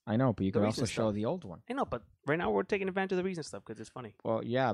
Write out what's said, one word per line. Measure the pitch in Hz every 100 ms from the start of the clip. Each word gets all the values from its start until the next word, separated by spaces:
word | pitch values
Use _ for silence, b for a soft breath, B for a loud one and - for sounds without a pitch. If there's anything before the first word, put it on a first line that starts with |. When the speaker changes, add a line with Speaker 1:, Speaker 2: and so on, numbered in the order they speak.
| -
Speaker 1:
I | 110
know, | 131
but | 104 98
you |
Speaker 2:
The | 107
Speaker 1:
can | 104
also | 113
Speaker 2:
recent | 113
Speaker 1:
show | - 110
Speaker 2:
stuff. | 104
Speaker 1:
the | 110
old | 180 101
one. | 82 -
Speaker 2:
I |
know, | 262 -
but | 123 - _ -
right | 160
now | 202
we're | 202
taking | 196 202 190
advantage | 185 190
of | 185
the |
recent | 185 175 143
stuff | 101
'cause | - 110
it's | 110
funny. | - 117 - 117
Speaker 1:
Well, | 113
yeah, | 113 123 131